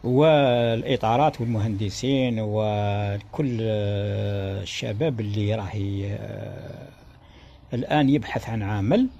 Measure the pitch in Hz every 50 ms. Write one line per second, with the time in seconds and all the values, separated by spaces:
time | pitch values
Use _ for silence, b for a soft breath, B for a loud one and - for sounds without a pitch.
0 | - 123 123 135 147 160 156 147 139 131 120 120 120 117 117 113 113 - 127 117
1 | - 110 113 127 151 156 143 - 117 117 117 107 101 113 104 98 107 101 - -
2 | - 127 139 135 131 123 120 110 110 107 104 107 107 107 104 104 104 104 101 101
3 | 104 101 101 101 101 - - - 151 135 120 110 113 113 107 107 104 101 104 101
4 | 101 104 101 104 104 101 101 101 98 98 95 98 98 92 - - - 117 107 104
5 | 151 165 135 113 110 104 104 107 104 101 107 113 101 98 - 101 98 101 101 98
6 | 98 101 101 - 107 104 107 - - - - - - - - - - - - -
7 | - - - B B B B B B B B B B - - 117 127 - 143 151
8 | 147 135 139 147 - - - 120 - - 113 110 104 98 107 101 98 107 160 226
9 | 262 254 - -